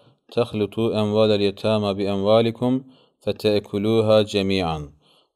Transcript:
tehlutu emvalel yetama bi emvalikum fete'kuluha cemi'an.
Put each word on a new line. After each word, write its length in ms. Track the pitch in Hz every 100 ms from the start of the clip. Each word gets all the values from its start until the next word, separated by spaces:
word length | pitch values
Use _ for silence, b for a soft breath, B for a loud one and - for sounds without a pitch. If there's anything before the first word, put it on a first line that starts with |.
| b b _
tehlutu 600 | - 117 110 98 113 113
emvalel 480 | 104 104 104 110 104
yetama 580 | 101 98 110 110 104 98
bi 60 |
emvalikum 800 | 98 98 98 110 117 113 123 131 131 B B B
fete'kuluha 1040 | - - 110 104 - 104 107 113 110 107 104
cemi'an. 560 | 104 98 95 87 78 73 _ b b b